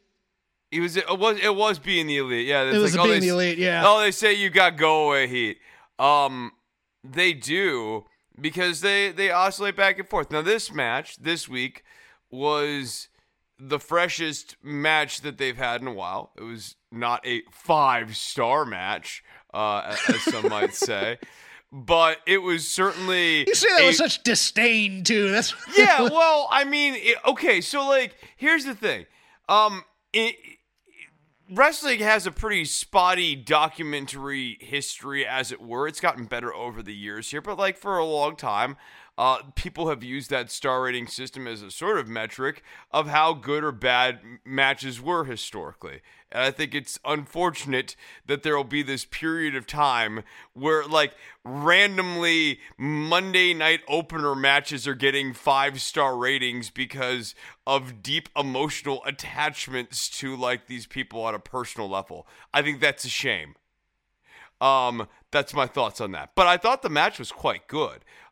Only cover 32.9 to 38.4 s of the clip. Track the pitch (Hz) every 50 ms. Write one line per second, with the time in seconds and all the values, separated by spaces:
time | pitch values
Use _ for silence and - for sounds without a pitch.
32.9 | - 190 180 180 185 180 175 160 143 135 117 - 151 151 156 156 - - 165 147
33.9 | 147 143 139 131 - 139 135 139 139 135 127 120 113 - 127 113 139 143 135 -
34.9 | - - 127 135 139 139 131 107 131 131 127 123 127 - 110 113 117 127 143 156
35.9 | 156 - - 170 - 123 117 104 123 120 120 120 76 90 120 120 113 113 104 98
36.9 | 104 101 101 104 104 110 113 - 139 151 151 208 202 165 196 190 190 - - 202
37.9 | 190 175 160 160 156 147 147 151 160 -